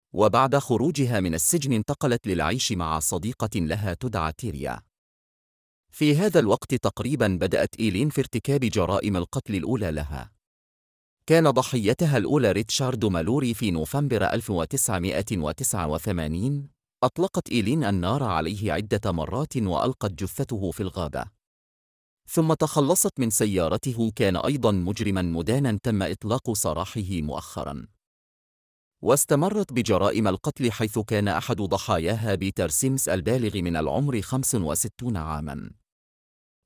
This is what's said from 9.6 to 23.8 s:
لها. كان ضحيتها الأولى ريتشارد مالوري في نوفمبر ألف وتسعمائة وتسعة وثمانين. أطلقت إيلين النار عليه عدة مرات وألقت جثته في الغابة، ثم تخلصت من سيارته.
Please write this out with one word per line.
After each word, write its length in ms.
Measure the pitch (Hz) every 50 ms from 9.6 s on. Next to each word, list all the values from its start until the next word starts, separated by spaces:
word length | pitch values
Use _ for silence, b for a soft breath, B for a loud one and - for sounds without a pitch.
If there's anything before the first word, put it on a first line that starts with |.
| 71 98 127 117 104 85
لها. 400 | 78 73 73 69 71 65 60 - _ _ _ _ _ _ _ _ _ _ _ _ _ _ _ _ _ _ _
كان 240 | - 160 165 160 147
ضحيتها 680 | 120 151 - - - 120 101 101 127 - 175 151 143
الأولى 360 | 117 92 - 143 151 123 101
ريتشارد 520 | 87 101 110 - - - 135 127 123 107 117
مالوري 500 | 104 90 82 82 95 127 147 135 117 113
في 160 | - 117 101
نوفمبر 540 | 85 80 78 - - 143 147 135 123 104 95
ألف 260 | - - 117 117 -
وتسعمائة 760 | 98 82 80 - - 131 - - 101 90 87 95 67 80 107 -
وتسعة 560 | 110 90 76 76 78 - 131 - - 98 82 76
وثمانين. 880 | 76 82 - 110 95 85 78 76 80 87 107 135 143 143 139 - _ _ _ _ _ _
أطلقت 480 | - 127 - - 277 294 - - - -
إيلين 340 | 123 120 98 104 143 165 135
النار 380 | 101 101 90 85 95 120 143
عليه 500 | 135 107 90 80 78 82 104 98 107 98
عدة 400 | 78 90 107 104 113 101 - 101
مرات 440 | 85 80 78 - 98 127 151 - -
وألقت 560 | 123 107 92 85 71 - 123 127 - - 104
جثته 580 | 85 - 98 - - - 135 - 120 101 98 87
في 100 | - -
الغابة، 440 | 101 90 - 92 82 71 69 64 - - _ _ _ _ _ _ _ _ _ _ _ _ _ _ _ _ _ _ _ -
ثم 260 | - 170 160 160 160
تخلصت 680 | - 160 151 - 156 139 135 185 - - 202 - -
من 100 | 123 113
سيارته. 840 | - - 117 104 95 92 85 80 90 -